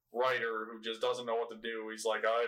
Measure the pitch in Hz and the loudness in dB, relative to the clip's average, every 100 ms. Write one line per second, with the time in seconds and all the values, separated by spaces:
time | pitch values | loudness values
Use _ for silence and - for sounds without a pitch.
0 | _ 117 131 123 117 113 110 113 110 110 | _ 2 2 2 0 -2 -6 -8 -6 -2
1 | 123 123 120 117 113 110 113 113 110 110 | 0 0 0 0 0 -4 -6 -6 -6 -2
2 | 110 107 110 113 | 0 2 4 4